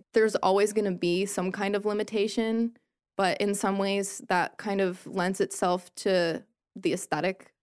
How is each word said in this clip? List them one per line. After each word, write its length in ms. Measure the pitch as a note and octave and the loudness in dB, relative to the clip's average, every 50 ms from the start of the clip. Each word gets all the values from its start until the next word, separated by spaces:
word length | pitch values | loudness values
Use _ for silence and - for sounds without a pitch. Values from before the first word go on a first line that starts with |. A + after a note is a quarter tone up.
| - _ | -16 _
there's 240 | - A3+ A3 A3 G#3 | 2 4 4 4 2
always 360 | - - F#3+ F#3+ G3+ G3+ G3+ | 2 2 4 4 4 4 2
gonna 200 | G#3 A3 G#3+ G3 | 2 0 0 0
be 320 | F3+ F3 F3 F3 F3 F#3 G3+ | -2 0 0 0 2 0 0
some 240 | F#3+ - G3+ F3+ F#3 | -2 -2 -4 -4 -4
kind 240 | F#3 G3 G3+ G3 G3+ | -4 -2 -4 -2 -2
of 120 | G3+ G3+ | -2 -2
limitation, 880 | G#3 G#3 G#3 G#3+ - A3 G#3+ G3+ A3 - A#3+ A3+ A3+ A3+ A3+ A#3 A#3 A#3 _ _ _ _ _ _ _ _ | -2 -2 -2 -4 -2 -2 -2 -2 0 0 -2 0 0 0 0 0 -2 -4 _ _ _ _ _ _ _ _
but 220 | - G3 F3+ - - | 0 2 2 2 2
in 140 | G3+ G#3 G3+ | 0 0 0
some 240 | G3+ - G3 G3 G3 | 0 0 0 0 2
ways 440 | G3 G3 G3 G3+ G3 F#3+ - - - - | 0 0 0 -2 -2 -4 -8 -12 -2 0
that 300 | F#3 F3 E3+ - - - | 2 2 2 0 -4 -8
kind 220 | - G#3+ G3 G3 | -6 -4 0 0
of 240 | G3 F3+ F3+ F#3 - | 0 0 0 -6 -12
lends 340 | - - F#3+ F3 F#3 F#3+ - | -8 -4 -2 -2 -2 0 0
itself 520 | G3 - - - G3+ F3+ F3+ F#3 - - _ | -2 -2 0 -2 0 0 0 0 -4 -12 _
to 480 | - - G3+ F#3+ F3+ E3+ E3 D#3+ - - _ _ _ _ _ _ | -4 -2 0 2 2 2 0 -2 -6 -10 _ _ _ _ _ _
the 160 | - - E3+ | -6 -4 -4
aesthetic. 600 | - F#3 - - - D3+ D#3 F#3+ F#3+ - - - _ _ | -2 -2 -2 -4 -4 -2 -2 -2 -4 -6 -14 -20 _ _